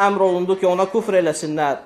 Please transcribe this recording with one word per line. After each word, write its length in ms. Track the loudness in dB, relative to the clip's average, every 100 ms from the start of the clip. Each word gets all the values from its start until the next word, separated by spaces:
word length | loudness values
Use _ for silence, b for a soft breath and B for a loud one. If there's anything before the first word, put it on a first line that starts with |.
| 2
əmr 180 | 2 2
olundu 280 | 0 0 0
ki, 60 | 0
ona 180 | 0 0
küfr 300 | -2 0 2
eləsinlər 600 | 0 -2 -4 -2 -2 -2